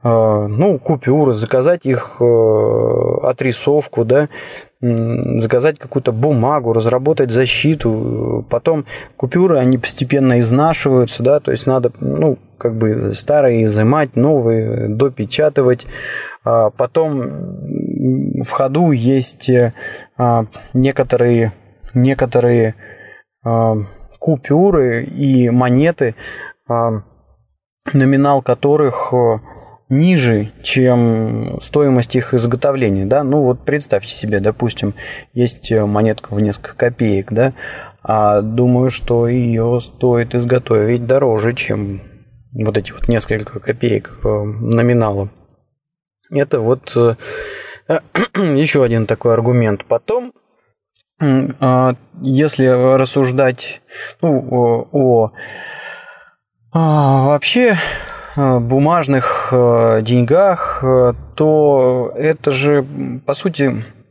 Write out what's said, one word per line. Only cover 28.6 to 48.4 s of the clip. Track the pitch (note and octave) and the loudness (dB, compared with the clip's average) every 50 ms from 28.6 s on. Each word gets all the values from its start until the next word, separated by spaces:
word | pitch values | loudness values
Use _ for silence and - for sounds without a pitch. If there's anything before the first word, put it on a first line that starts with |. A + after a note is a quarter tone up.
| - C#3+ D3 D3 D3+ C3+ A#2+ - - - | 2 2 2 2 2 0 -2 -4 -6 -2
э, | - B2 A#2+ A#2 A2 A2 - - - - - - - _ _ _ | 0 0 2 2 0 -2 -6 -16 -20 -20 -20 -20 -20 _ _ _
ниже, | C3 C#3 D#3+ F3+ F#3 D#3+ B2+ A#2+ A2+ G#2 G2+ G#2+ - - | 0 2 4 4 2 2 2 2 0 0 -2 -4 -10 -10
чем | - - - C3 B2+ B2+ B2 B2 A#2 A#2 A2+ A2 A2+ A2 A#2 A2 A#2 - - - | -8 -4 0 2 2 4 4 4 2 2 2 0 -2 -4 -4 -6 -6 -8 -8 -8
стоимость | - - - D3 D3 C#3 C3 B2 A#2 A#2 - | -8 -2 0 0 2 4 2 2 0 0 -2
их | B2+ B2 - | -4 -2 0
изготовления, | - A#2+ A#2 A#2+ A#2+ B2 - C#3+ C#3 C3+ B2 G#2+ G2 G2 G2 | -2 -2 0 0 -2 0 0 -2 0 0 0 0 0 -2 0
да. | G2+ B2 C#3+ | 0 0 0
Ну | D3 C3 C#3 D3+ | 0 0 0 0
вот | C#3+ B2+ B2+ B2+ | 2 0 -2 -2
представьте | - - C#3 D3 C#3+ - - G2+ - - - | -4 -4 -4 -4 -2 -2 -4 -4 -4 -6 -12
себе, | - - G#2+ G#2 G2+ | -8 -6 -4 -2 0
допустим, | G2 G#2+ A2 - B2 A2+ - - - G#2 G#2 - - - - - - _ _ | 0 -2 -2 -2 -4 -4 -4 -4 -6 -6 -6 -8 -14 -16 -16 -18 -20 _ _
есть, | A#2+ B2 A#2+ - - - - | -2 -2 -2 -2 -6 -6 -2
э, | A2+ A2 G#2 | 0 0 0
монетка | G#2 G#2 G#2 A2 A2 G#2+ A2 - - G#2 | 0 0 0 2 0 0 -4 -8 -8 -2
в | G#2 | -2
несколько | G#2+ G#2 G2+ - - - - | -2 -2 -2 -6 -10 -16 -6
копеек, | - - A#2+ A#2+ - B2 G#2+ G2+ G2 G2 - | -2 -2 -2 0 -2 -2 0 0 -2 -2 -2
да, | A2 A2 B2 C#3 C3 - - - - - - - - _ | -2 0 0 0 -2 -6 -16 -16 -16 -16 -18 -20 -20 _
а | _ - A2 A2 G#2+ G#2 G#2 G#2 | _ -2 0 2 2 2 2 2
думаю, | G2+ A2 A2+ A#2+ B2 B2 B2 B2 C3 B2+ | 0 0 -2 0 2 2 2 2 0 0
что | A#2+ - - - A#2+ A#2 A#2 A#2+ | -2 -4 -4 -2 0 0 0 0
ее | A#2+ B2+ A#2+ A#2 A#2 A2+ A2+ A#2 B2 A#2+ | 0 0 0 0 -2 0 0 0 -2 -2
стоит | A#2 - - - - B2+ B2 A#2 A#2 A#2+ - | -4 -6 -8 -2 0 2 2 2 0 -2 -2
изготовить | B2 A#2+ A#2+ B2+ B2+ - - A#2 G#2+ G#2 A2 A#2+ A#2+ A#2+ | -4 -2 0 -2 -2 0 0 0 0 2 2 0 -2 0
дороже, | A2+ C3 C#3 C#3+ B2+ A2+ G#2+ G#2 A#2 | 0 2 2 2 2 0 0 0 -2
чем | A#2+ - - - G#2+ G#2 G#2 G2+ G2+ F#2+ - - - - _ _ _ - - _ - | -2 -4 -6 -6 -4 -6 -6 -8 -8 -12 -14 -18 -20 -20 _ _ _ -20 -20 _ -8
вот | - A2 G#2 F#2+ A2+ | -4 -4 -2 -2 -4
эти | G2+ - | -6 -6
вот | - - - - | -10 -6 -2 -2
несколько | A#2+ A2+ - - A2+ G#2+ G#2+ - - G#2 | 0 -2 -2 -2 -4 -6 -6 -10 -12 -10
копеек, | - - - A#2+ - A#2+ G#2+ G#2+ - - - - - | -6 -6 -6 -2 -2 -2 -2 -2 -4 -8 -18 -6 -4
э, | G#2+ | -2
номинала. | G#2+ G#2 G#2 G#2+ G#2+ G#2+ A2+ A2+ A2+ A2+ A#2 A#2+ B2 A#2+ A2+ G#2+ G2 G2 G2 G2+ - _ _ _ _ _ _ _ _ _ _ _ _ _ _ _ _ _ _ _ | -2 -2 -4 -6 -8 -8 -4 -2 0 2 2 2 2 2 0 0 -2 -4 -6 -8 -10 _ _ _ _ _ _ _ _ _ _ _ _ _ _ _ _ _ _ _
Это | - C#3+ C#3+ - - C3 | -2 -2 -2 0 0 -2
вот, | A2 A2+ C3 C3 _ - - | 0 0 0 -2 _ -6 0
э, | A#2+ A#2 A#2 A2 - - - - - - - - - - - - - _ - | 2 2 2 0 -2 -10 -16 -14 -14 -14 -14 -14 -16 -16 -18 -20 -20 _ -4
<clears throat> | D#3+ E3 - - _ F3 A3 - _ | -4 -4 -4 -6 _ -4 -4 -4 _
еще | G3 | -2